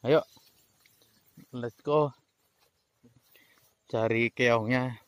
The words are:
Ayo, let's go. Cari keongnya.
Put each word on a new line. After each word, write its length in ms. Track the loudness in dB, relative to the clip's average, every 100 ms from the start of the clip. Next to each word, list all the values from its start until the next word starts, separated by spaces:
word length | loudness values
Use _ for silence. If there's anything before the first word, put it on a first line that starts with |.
Ayo, 240 | 2 0 0 -14 _ _ _ _ _ _ _ _ _ -20 -16
let's 240 | -10 -10 -10 -2
go. 240 | 0 0 -4 _ _ _ _ _ _ _ _ -20 _ _ _ _ _ _ _ _
Cari 480 | -4 -2 0 -2
keongnya. 720 | 0 2 2 0 -2 -2 -8